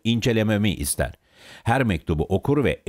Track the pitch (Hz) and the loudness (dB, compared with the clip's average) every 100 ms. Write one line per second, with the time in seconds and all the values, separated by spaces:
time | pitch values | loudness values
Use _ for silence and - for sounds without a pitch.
0 | 113 117 127 110 107 104 104 80 67 - | 0 0 2 2 2 2 0 -2 -4 -4
1 | 67 - _ _ - - - 127 123 85 | -6 -8 _ _ -20 -10 -2 0 2 -2
2 | - 78 78 95 - 143 110 - | -2 -2 0 -2 0 0 2 0